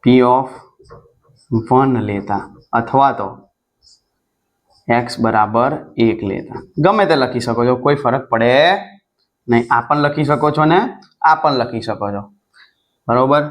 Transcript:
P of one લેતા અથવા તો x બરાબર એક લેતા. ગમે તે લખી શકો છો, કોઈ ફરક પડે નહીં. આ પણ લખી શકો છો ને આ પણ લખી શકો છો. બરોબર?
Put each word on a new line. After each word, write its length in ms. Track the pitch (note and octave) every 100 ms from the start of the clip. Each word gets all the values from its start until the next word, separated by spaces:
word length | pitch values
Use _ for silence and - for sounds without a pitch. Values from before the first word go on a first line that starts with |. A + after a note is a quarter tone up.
P 20 | A#2+ B2+ B2 B2+
of 140 | C3+ - - _ _ - _ _ _ _ _ A#2 A2
one 260 | B2+ C3+ A#2+ G#2
લેતા 340 | G2+ G2+ G2+ - - _ A#2
અથવા 360 | A2+ C3+ C#3 B2
તો 80 | G2 F#2+ _ _ _ _ _ _ _ _ _ _ _ _ _ _ - A#2+
x 20 | A#2+ -
બરાબર 480 | A2+ A2 G#2+ A2+ B2+ D3+ - - A2+
એક 140 | G#2+ G2+
લેતા. 320 | G2 D3 - - -
ગમે 200 | E3 G#3+ F#3
તે 60 | D#3
લખી 200 | B2+ B2 A#2+
શકો 160 | A2+ A#2+
છો, 80 | B2+
કોઈ 160 | C3 C3
ફરક 200 | G#2 C3 C3
પડે 240 | A2+ A#2+ B2+ E3 G3 - - _ _ _ _ -
નહીં. 180 | A#2+ A#2+ A#2+
આ 60 | A#2+
પણ 140 | D3 C#3+
લખી 220 | D3 C#3+
શકો 180 | D3 D3+ D3+
છો 80 | D3+
ને 80 | F3 B3 - - _ D#3+
આ 60 | D#3+
પણ 180 | D#3 C3
લખી 220 | A2+ A2+ G#2+
શકો 200 | G2 G#2 G2+
છો. 80 | G2+ _ _ _ _ _ _ _ -
બરોબર? 360 | A#2+ C3+ D3 D3